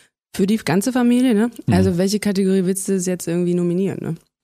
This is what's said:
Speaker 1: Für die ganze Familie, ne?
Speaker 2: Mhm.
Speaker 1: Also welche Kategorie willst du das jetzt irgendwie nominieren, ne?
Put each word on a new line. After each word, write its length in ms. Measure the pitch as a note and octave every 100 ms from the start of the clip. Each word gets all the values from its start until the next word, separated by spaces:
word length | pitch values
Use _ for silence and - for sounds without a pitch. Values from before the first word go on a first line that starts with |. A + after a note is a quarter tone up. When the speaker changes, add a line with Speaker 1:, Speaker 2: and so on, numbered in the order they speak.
| _ _ _ -
Speaker 1:
Für 120 | F#3+
die 100 | A3
ganze 340 | - C4+ C4+
Familie, 440 | B3 A#3+ B3 C4 G3+
ne? 160 | A#3 - -
Speaker 2:
Mhm. 60 | F#3
Speaker 1:
Also 220 | F#3+ F3
welche 200 | F#3+ G3+
Kategorie 460 | G#3 F#3+ F#3+ F#3+ F3+
willst 220 | F#3+ -
du 60 |
das 120 | F#3+ F3+
jetzt 220 | F3+ -
irgendwie 260 | E3+ F3
nominieren, 460 | F3 F3 F3 F#3+ -
ne? 140 | - E3 _ _